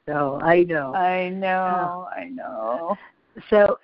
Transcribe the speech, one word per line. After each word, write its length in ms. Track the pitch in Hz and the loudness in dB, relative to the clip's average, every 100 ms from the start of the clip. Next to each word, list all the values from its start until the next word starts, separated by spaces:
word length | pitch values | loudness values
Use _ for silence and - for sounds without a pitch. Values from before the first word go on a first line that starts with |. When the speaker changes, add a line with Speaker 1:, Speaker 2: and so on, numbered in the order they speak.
| - | -6
Speaker 1:
so 340 | 147 143 143 | -2 -2 0
I 220 | 160 175 | 4 4
know. 300 | 175 160 135 127 | 4 0 -2 0
Speaker 2:
I 340 | 180 185 185 | 0 0 -2
know, 760 | 190 190 185 185 180 180 180 180 | -4 -2 0 0 -2 -2 -6 -10
Speaker 1:
Uh, 100 | - | -12
Speaker 2:
I 60 | 269 | -12
know. 680 | 254 - 110 110 123 170 202 - _ _ 214 - | -12 -12 -8 -4 -4 -4 -6 -6 _ _ -20 2
Speaker 1:
So, 260 | 208 202 180 | 4 6 2